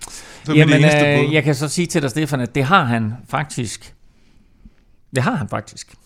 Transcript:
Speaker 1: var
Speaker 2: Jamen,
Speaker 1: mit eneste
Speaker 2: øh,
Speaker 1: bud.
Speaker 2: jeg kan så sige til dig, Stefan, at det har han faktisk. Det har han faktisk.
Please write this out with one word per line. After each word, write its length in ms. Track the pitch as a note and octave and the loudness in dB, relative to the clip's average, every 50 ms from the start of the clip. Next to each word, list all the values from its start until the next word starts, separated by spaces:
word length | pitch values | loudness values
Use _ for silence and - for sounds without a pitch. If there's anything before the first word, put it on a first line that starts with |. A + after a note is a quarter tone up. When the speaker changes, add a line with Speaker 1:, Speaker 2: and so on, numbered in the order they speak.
| - - - - - - - - - D3+ | -18 -18 -18 -18 -20 -20 -20 -12 -6 0
Speaker 1:
var 60 | D3+ | 4
Speaker 2:
Jamen, 140 | D3+ D#3 D3 D3 | 4 6 6 6
Speaker 1:
mit 100 | - D3 | 4 4
eneste 220 | D3+ D3+ D3 D3 | 4 4 4 4
Speaker 2:
øh, 180 | D3 C#3+ C#3+ D3 | 4 2 2 2
Speaker 1:
bud. 60 | D3 | 2
Speaker 2:
jeg 120 | D#3 D#3 B2+ | 0 0 2
kan 100 | D#3 C#3+ | 0 0
så 140 | B2 D3+ C#3+ | -2 -2 -4
sige 180 | - F3 F3 | -2 -2 -2
til 160 | D#3+ - E3 | -2 -2 -2
dig, 80 | C#3+ C3 | -2 -2
Stefan, 300 | - D#3 D#3 C#3+ D3+ B2+ | -2 -4 -4 -2 -2 -4
at 140 | A#2+ - - | -4 -4 -2
det 100 | C#3+ C3 | -2 0
har 200 | C#3+ G3 F#3+ D3 | 2 2 2 2
han 280 | A#2 A#2+ A2+ A2 G#2+ A#2 A2 - - | 2 0 -2 -2 -4 -6 -8 -10 -8
faktisk. 680 | - C#3+ D3+ - - C3+ A#2 G2 - - - - - _ - - _ _ _ _ _ _ _ _ _ _ - - _ _ _ _ _ _ _ _ - | -6 -6 -6 -6 -6 -8 -8 -8 -8 -12 -16 -20 -20 _ -20 -20 _ _ _ _ _ _ _ _ _ _ -20 -20 _ _ _ _ _ _ _ _ -2
Det 80 | B2+ | -2
har 120 | B2+ G#3+ C4 | 0 0 0
han 140 | D3+ G2+ - | -2 -4 -6
faktisk. 460 | - G#2+ G#2+ - - - - _ - - _ | -6 -8 -10 -10 -16 -20 -20 _ -20 -20 _